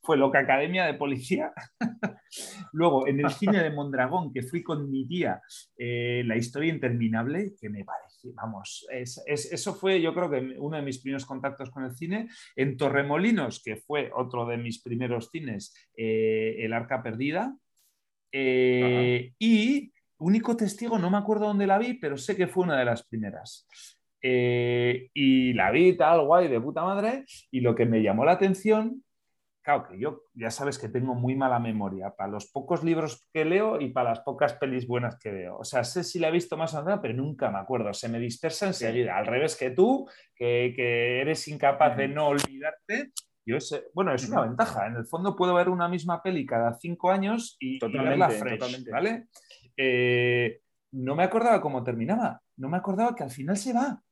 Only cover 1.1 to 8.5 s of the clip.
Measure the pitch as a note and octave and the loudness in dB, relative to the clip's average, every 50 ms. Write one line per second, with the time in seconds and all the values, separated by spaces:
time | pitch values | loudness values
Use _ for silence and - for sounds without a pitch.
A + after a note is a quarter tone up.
1.1 | C3+ A#2+ - - F#3 - D#4 - - - - - _ _ A#3 A#3 - - - G3 | -2 -4 -2 -2 -2 -2 -2 -4 -8 -14 -20 -20 _ _ -4 -4 -4 -4 -6 -8
2.1 | - - _ _ - - - - - - F#3 - - D3+ E3+ E3+ C#3+ C3 C3 C#3 | -8 -10 _ _ -16 -14 -14 -14 -14 -16 -18 -10 -2 2 4 4 4 4 2 2
3.1 | C#3 C#3 D3 - C#3+ - G#3 G3 G#3 F#3+ E3 D#3 D3+ D3 C#3+ C#3+ C3+ C3 B2+ C3 | 0 2 0 0 0 0 2 4 4 4 2 2 -2 -4 -4 -4 0 0 0 0
4.1 | D#3 F#3 E3+ C#3+ - C3+ B2 - - E3+ A#2 - E3 D3 C#3+ C#3 C3+ C3+ C3+ B2 | 0 -2 -4 -4 -6 -8 -8 -6 -6 -8 -4 -4 -6 -4 -4 -4 -4 -4 -4 -4
5.1 | E3+ F3+ E3 A#2 F2+ E2 _ _ - - - _ _ - B2 A#2+ A#2+ A#2+ A#2+ A#2+ | -4 -2 -2 -2 -2 -4 _ _ -20 -20 -20 _ _ -10 -6 -4 -4 -2 -2 -2
6.1 | A#2+ B2 A#2+ A#2 A2 A#2 A#2 B2 - C#3 D3+ E3 D#3+ C#3+ C3+ A#2+ A#2+ A#2+ A#2 A2+ | -2 -2 0 0 0 0 -2 -4 -4 -2 -2 -2 -2 -2 -2 -2 0 0 0 0
7.1 | A2 A2+ A#2 C3 D3+ F3+ G#3 G3 - _ - G#2 G#2 G2+ G2 - F#2+ - - _ | 0 0 -2 -2 -2 -4 -4 -6 -8 _ -12 -10 -10 -10 -10 -10 -12 -12 -12 _
8.1 | _ _ _ B2 A#2+ - - A2+ | _ _ _ -18 -14 -12 -10 -10